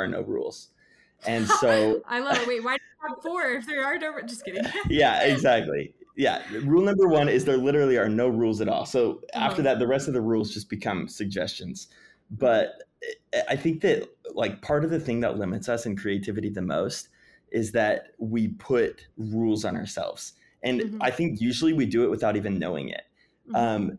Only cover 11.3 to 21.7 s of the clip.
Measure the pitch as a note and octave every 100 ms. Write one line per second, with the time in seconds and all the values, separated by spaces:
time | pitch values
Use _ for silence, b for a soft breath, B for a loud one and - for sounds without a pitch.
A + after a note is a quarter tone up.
11.3 | G2 - - F#2 - - b b b b
12.3 | A2 B2+ A2 F2+ - - - - - _
13.3 | A#2 - C3+ E3+ D#3+ G3 B2 - _ -
14.3 | G#2 G#2 G2 - D3 D#3+ E3 C3 A#2 A#2
15.3 | G#2+ F#2 A2 - A#2 A#2 G2 G#2 G2+ G#2
16.3 | G2+ G#2+ G#2 F#2 D#2 G#2 - - b b
17.3 | b b A#2 G2+ A2+ G#2+ - - - A2+
18.3 | A#2 G#2+ - - A#2+ G#2+ - - - G#2+
19.3 | A2 A2+ G#2+ G#2 F#2 - - - - -
20.3 | - b b B2 B2 A2 A2 B2+ C#3+ E3
21.3 | G#2+ A#2+ B2 D#3+